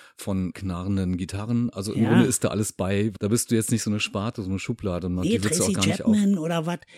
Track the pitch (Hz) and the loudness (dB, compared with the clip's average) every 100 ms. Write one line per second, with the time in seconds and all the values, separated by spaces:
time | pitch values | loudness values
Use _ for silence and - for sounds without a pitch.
0 | - - - 95 90 - 92 87 92 98 | -20 -10 -4 -2 -4 -6 -6 -4 -2 0
1 | 92 90 90 101 107 120 120 - 101 104 | 0 -2 -4 -6 -2 0 0 -4 -4 0
2 | 113 110 107 - - 104 107 - 92 101 | 4 6 6 2 0 0 -2 -2 0 0
3 | 107 95 101 117 - 113 110 117 110 104 | 0 -2 0 0 2 0 2 0 0 -2
4 | - 101 107 - 95 95 - 120 104 87 | -2 -4 -4 -4 -4 -4 -4 -4 -4 -2
5 | 90 90 123 226 - - - 190 202 202 | -2 0 0 0 0 0 0 2 0 2
6 | - 214 202 196 160 170 160 175 - | 4 4 4 2 0 -2 -2 -6 -10